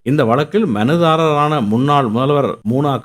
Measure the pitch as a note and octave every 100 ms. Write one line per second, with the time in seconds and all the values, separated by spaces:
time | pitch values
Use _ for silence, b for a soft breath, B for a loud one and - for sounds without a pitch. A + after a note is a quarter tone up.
0 | A#2+ D3 A2+ B2+ D3+ G#3 G3 G#2 A#2 E3+
1 | E3 D#3+ D#3+ D3 D3+ D3+ G#2 A2+ C#3+ C#3+
2 | A#2+ A2+ C3+ D3 C3 - G#2 B2+ C#3+ B2+